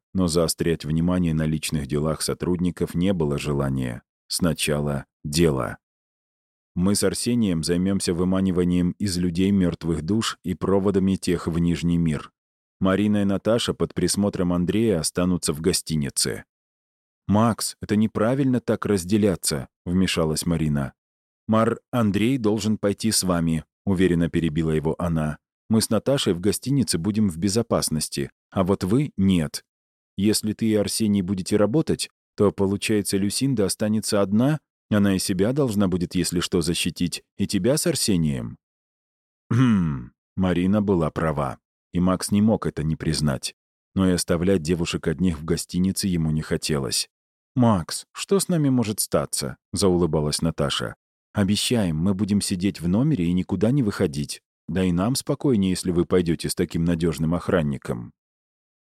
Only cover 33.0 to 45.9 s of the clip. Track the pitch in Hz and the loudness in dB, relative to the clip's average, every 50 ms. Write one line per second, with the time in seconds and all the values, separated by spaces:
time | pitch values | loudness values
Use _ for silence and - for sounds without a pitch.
33 | 95 - - 98 98 104 - - 131 139 135 107 98 90 - - 110 104 107 110 | 0 0 0 0 0 -2 -2 0 0 0 2 0 0 0 -2 -2 -2 0 0 0
34 | - - 110 101 101 95 101 107 123 143 156 147 - _ _ _ _ _ 107 104 | 0 0 0 2 2 2 4 2 4 2 0 -2 -4 _ _ _ _ _ 2 4
35 | 101 101 95 92 - - 98 87 95 113 131 147 143 123 101 104 101 92 87 90 | 4 4 2 2 0 0 0 0 2 2 2 0 0 0 2 2 2 2 2 0
36 | 87 82 - 90 82 - 85 87 82 - - 90 80 80 82 - - 90 80 - | -2 -2 -2 -2 -2 0 0 -2 -2 0 0 0 0 0 -2 -2 -2 -4 -2 -2
37 | 87 80 - - - _ _ - 101 - - 98 90 117 143 156 - 175 156 - | -2 -4 -4 -6 -12 _ _ -4 -4 -2 0 0 0 2 0 0 0 -2 -2 0
38 | - - 98 87 80 76 69 62 58 57 - - _ _ _ _ _ _ _ _ | 0 0 2 2 2 0 -2 -4 -6 -10 -12 -16 _ _ _ _ _ _ _ _
39 | _ _ _ _ _ _ _ _ _ - 113 120 131 123 110 98 87 78 71 64 | _ _ _ _ _ _ _ _ _ -2 0 2 2 2 2 0 0 -2 -4 -6
40 | 60 62 - _ _ _ _ 98 95 92 87 87 90 95 101 107 101 98 101 85 | -8 -12 -18 _ _ _ _ -2 0 0 2 2 2 2 2 2 2 2 2 2
41 | 78 76 - - 82 80 76 71 71 65 57 - _ _ _ _ _ _ - 85 | 0 0 -2 -2 -2 -2 0 -2 -4 -4 -6 -10 _ _ _ _ _ _ -2 0
42 | 90 92 92 90 - - 104 101 104 113 107 95 - 80 - - 76 78 78 - | 2 2 2 0 -2 0 2 2 4 4 2 2 0 -4 -4 -4 -4 -4 -4 -2
43 | - 80 76 69 73 73 65 64 - - - _ _ _ _ _ _ _ _ 98 | -2 -2 -2 0 0 0 -2 -2 -6 -10 -12 _ _ _ _ _ _ _ _ 0
44 | 95 92 90 85 - - 90 82 87 95 98 92 76 80 90 82 85 - - 80 | 2 2 2 0 0 0 0 0 2 2 2 2 2 0 0 0 0 -2 -4 -4
45 | - 82 80 69 90 92 80 73 80 82 85 78 - - - 87 92 95 | -4 -4 -2 0 0 0 0 -2 -2 -2 -2 -4 -4 -4 -2 0 0 0